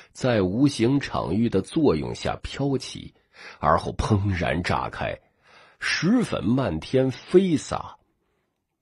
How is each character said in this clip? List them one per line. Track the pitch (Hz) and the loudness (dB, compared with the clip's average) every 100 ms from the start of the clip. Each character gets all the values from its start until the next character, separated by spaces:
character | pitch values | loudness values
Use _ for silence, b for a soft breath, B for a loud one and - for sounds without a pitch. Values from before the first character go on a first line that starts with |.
| B | B
在 | - 131 113 | -4 0 2
无 | 92 107 143 | 2 4 2
形 | - 113 139 | 4 2 2
场 | - 60 55 | 0 -4 -2
域 | 98 117 | 0 2
的 | 95 | 0
作 | - 160 135 80 | 0 2 4 2
用 | 62 | -2
下 | 58 - - | -6 -6 -6
飘 | - - 139 127 | -8 -4 -2 -2
起， | - - - _ B B B B | -4 -14 -16 _ B B B B
而 | 76 85 | 0 0
后 | 71 | 0
砰 | - - 104 101 87 | -6 0 0 0 -2
然 | 62 76 | -2 -2
炸 | 87 69 60 | -2 -2 -4
开， | - 53 50 _ _ b b b b | -6 -6 -8 _ _ b b b b
石 | - - 165 254 | -4 0 2 2
粉 | 190 - | 0 -2
漫 | 95 131 113 80 | 0 0 0 -4
天 | - 131 131 | 0 2 2
飞 | - - 180 190 147 | -2 4 4 4 0
洒。 | - - - - _ _ _ _ _ _ _ _ | -2 -8 -8 -16 _ _ _ _ _ _ _ _